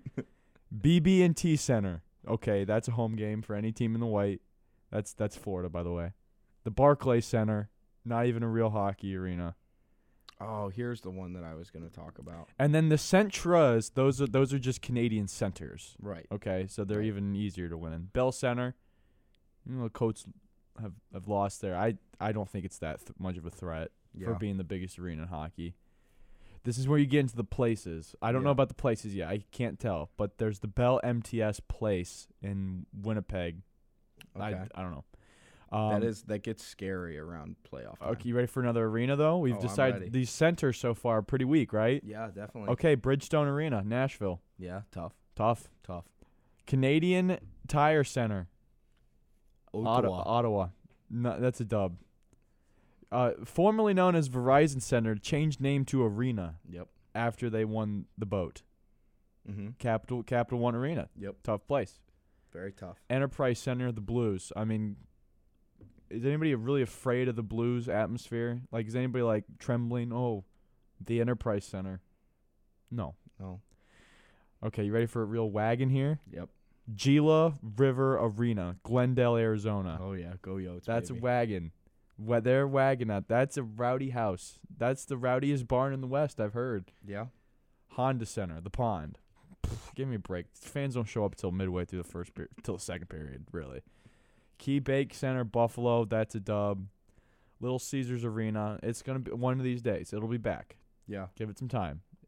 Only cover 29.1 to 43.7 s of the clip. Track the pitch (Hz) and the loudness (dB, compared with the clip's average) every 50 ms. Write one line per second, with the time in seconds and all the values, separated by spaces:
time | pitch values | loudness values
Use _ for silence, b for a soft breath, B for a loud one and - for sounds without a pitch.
29.1 | 98 95 80 82 101 104 - - - - 120 110 85 - - 110 90 76 78 - | -6 -4 -4 -4 -4 -6 -6 -8 -6 -4 -4 -4 -2 -4 -2 -2 -2 -2 -4 -6
30.1 | - - 104 98 - - 113 107 104 - - 104 - 127 123 123 131 - - 123 | -4 -4 -4 -4 -2 0 0 0 0 -2 -6 -4 0 2 4 4 4 4 2 0
31.1 | 120 117 110 - 120 113 107 107 104 - - - - - 110 107 98 90 92 - | 0 0 -2 -2 -2 0 0 0 0 -4 -6 -8 -6 -2 0 2 2 0 0 -4
32.1 | - - - - _ _ - 101 101 98 95 95 92 90 - - - 101 98 110 | -10 -16 -20 -20 _ _ -8 -6 -4 -4 -4 -4 -6 -6 -8 -10 -12 -6 -4 -2
33.1 | 107 107 92 - 101 92 87 85 85 90 - _ _ _ _ _ _ _ _ _ | -2 -2 -2 -4 -4 -4 -4 -4 -6 -10 -14 _ _ _ _ _ _ _ _ _
34.1 | _ - - - - 98 98 104 95 92 95 - - 90 92 90 78 69 - - | _ -20 -20 -16 -10 -8 -6 -6 -6 -6 -8 -10 -10 -10 -8 -8 -10 -12 -14 -16
35.1 | b b b b b b b b b b b b - 107 107 107 107 104 113 117 | b b b b b b b b b b b b -2 -2 0 2 2 0 0 -2
36.1 | 107 - - - 107 98 - 113 110 - - - - - 98 95 95 90 87 85 | -4 -6 -6 -6 -6 -6 -4 -6 -8 -8 -12 -18 -12 -8 -6 -6 -4 -6 -6 -8
37.1 | 78 76 76 85 85 78 76 90 - - _ - - 64 58 50 - - - 92 | -10 -10 -10 -12 -12 -12 -12 -12 -14 -16 _ -16 -14 -14 -12 -14 -14 -8 -4 -4
38.1 | 117 117 - 120 117 123 123 117 - 131 123 120 113 117 113 110 110 117 120 131 | -4 -4 -2 0 2 2 2 2 0 0 0 2 2 2 2 2 2 0 2 2
39.1 | 143 143 151 156 170 180 151 127 117 101 107 113 98 147 131 131 110 95 92 107 | 4 4 4 4 4 4 2 2 0 0 -2 -2 2 4 4 4 2 0 -4 -2
40.1 | 120 131 127 - - - 156 170 175 - 151 131 117 - - 120 113 - - 120 | -2 -2 -2 -2 2 4 4 4 4 4 0 0 0 0 0 -2 -2 0 2 2
41.1 | 113 110 98 - 139 131 131 131 156 156 113 - 107 107 110 120 139 143 - 104 | 2 2 2 0 0 0 2 4 4 4 4 4 2 4 4 4 2 2 -2 -8
42.1 | 107 110 113 107 90 98 104 - - 117 104 107 123 - - 160 147 117 - 131 | -10 -8 -10 -10 -10 -12 -12 -12 -10 -6 -2 0 0 4 6 4 4 4 4 2
43.1 | 139 139 - - 160 151 147 143 139 147 156 156 | 2 2 0 0 2 2 2 2 2 0 0 0